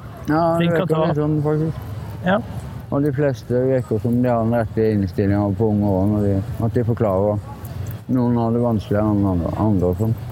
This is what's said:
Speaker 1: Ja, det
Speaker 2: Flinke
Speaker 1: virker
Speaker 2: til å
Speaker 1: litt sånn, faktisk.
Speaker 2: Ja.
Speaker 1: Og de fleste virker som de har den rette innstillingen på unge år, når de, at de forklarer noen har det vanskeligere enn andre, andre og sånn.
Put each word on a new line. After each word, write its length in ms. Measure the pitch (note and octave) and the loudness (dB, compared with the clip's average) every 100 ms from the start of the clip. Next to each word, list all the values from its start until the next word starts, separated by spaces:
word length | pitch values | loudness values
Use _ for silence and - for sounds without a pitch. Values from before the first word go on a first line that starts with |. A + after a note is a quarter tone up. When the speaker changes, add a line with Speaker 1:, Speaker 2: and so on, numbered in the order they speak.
| - - - | -4 -10 -2
Speaker 1:
Ja, 100 | D#3 E3+ | 2 2
det 40 | E3 | 2
Speaker 2:
Flinke 160 | E3+ E3 | 2 2
Speaker 1:
virker 100 | F3+ | 2
Speaker 2:
til 100 | D#3+ | 0
å 100 | D#3+ | 0
Speaker 1:
litt 140 | D3 | 0
sånn, 160 | D3+ D3+ | 0 0
faktisk. 340 | D3 D3+ D#3+ - - - - - | 0 0 -2 -4 -10 -10 -12 -6
Speaker 2:
Ja. 140 | F3+ G3+ - - - - - | -2 -2 -2 -10 -12 -12 -4
Speaker 1:
Og 140 | C3+ | 0
de 80 | D3 | 0
fleste 460 | C3+ D3 B2+ - B2 C3 | 0 0 -2 -2 0 2
virker 320 | C3 A2+ A2 | 0 0 -2
som 140 | A#2+ A#2+ | 0 2
de 60 | B2 | 2
har 140 | A#2 | 2
den 100 | A2+ | 2
rette 320 | A#2 G#2+ - A2 | 0 0 0 2
innstillingen 600 | G#2+ G2 - G2+ G2+ G#2 G2 | 2 0 0 2 2 0 2
på 100 | A2+ | 2
unge 160 | G#2 G#2 | 2 2
år, 200 | F#2 G2+ | 2 2
når 140 | G#2+ G2+ | 2 2
de, 80 | G2 - - A2+ | 0 -2 -2 0
at 80 | |
de 100 | B2 | 0
forklarer 540 | A#2 A#2 G#2+ F#2+ G#2 G#2 - - - - - - - | 0 2 2 2 2 0 -4 -10 -10 -10 -10 -10 -4
noen 260 | B2+ A#2+ A#2+ | 0 2 2
har 140 | A#2 | 2
det 120 | A#2 | 2
vanskeligere 480 | A#2+ A2 - G#2 G#2+ | 0 0 0 0 2
enn 140 | G2+ G2 | 2 2
andre, 200 | F2+ D#2+ - | 0 0 0
andre 320 | G#2+ G2 F2+ | 2 2 2
og 80 | F2+ | 2
sånn. 140 | A2 A2+ - | 0 -2 -2